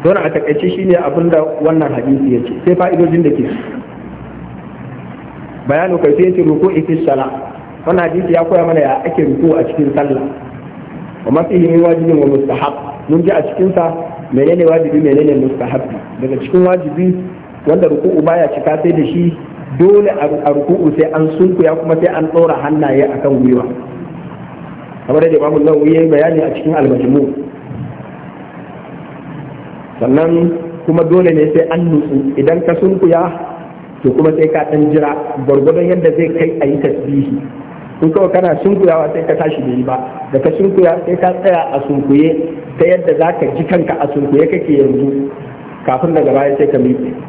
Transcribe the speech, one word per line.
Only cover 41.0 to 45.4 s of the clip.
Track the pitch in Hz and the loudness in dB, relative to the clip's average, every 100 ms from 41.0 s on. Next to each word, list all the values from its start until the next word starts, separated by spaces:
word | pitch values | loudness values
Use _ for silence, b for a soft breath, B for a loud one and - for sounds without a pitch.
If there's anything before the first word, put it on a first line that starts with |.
sai | - 180 | -2 0
ka | 180 | 0
tsaya | 180 190 175 160 | 2 0 2 0
a | 139 | -4
sunkuye | 139 143 - 139 160 - - - - - | -2 -2 2 4 4 0 -4 -8 -12 0
ta | - | 2
yadda | 180 170 151 | 2 2 2
za | 160 | 0
ka | - - | 0 -4
ji | 165 160 | -2 0
kanka | 185 - - | 0 0 -2
a | 147 | -2
sunkuye | 143 139 135 160 | -2 0 2 2
kake | - - | 0 0
yanzu | 147 135 127 139 139 139 - | 2 2 2 0 -2 -4 -8